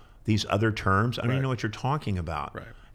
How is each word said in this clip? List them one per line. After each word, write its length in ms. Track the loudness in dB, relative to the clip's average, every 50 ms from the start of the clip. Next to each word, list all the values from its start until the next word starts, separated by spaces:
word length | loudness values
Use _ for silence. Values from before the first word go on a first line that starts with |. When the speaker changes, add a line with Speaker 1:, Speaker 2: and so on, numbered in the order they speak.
| -20 -20 -20 -10 0
Speaker 1:
these 200 | 2 2 2 2 2
other 220 | 2 4 4 2 2
terms. 440 | 0 2 2 4 4 4 2 0
I 60 | -2 -2
don't 80 | 0
even 60 | 0
Speaker 2:
Right. 60 | 0 0
Speaker 1:
know 60 | 0
what 140 | -2 -2 -2
you're 80 | -4
talking 480 | -6 -4 -2 -2 -2 -2 -2 -2 -2 -2
about. 380 | -2 -4 -4 -4 -6 -6 -8
Speaker 2:
Right. 100 | -10 -12 -12 -16 -20 -20 -20 -6